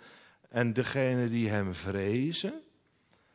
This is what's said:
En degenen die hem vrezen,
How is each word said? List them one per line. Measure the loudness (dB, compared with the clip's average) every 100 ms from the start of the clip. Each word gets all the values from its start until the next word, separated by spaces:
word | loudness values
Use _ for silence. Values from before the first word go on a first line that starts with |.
| -10 -20 -20 _ _
En | 0 2
degenen | 2 0 0 2 2 2
die | 2 2
hem | 2 0
vrezen, | -4 -4 -2 0 0 0 -2 -4 -6 -14 _ _ _ _ _ _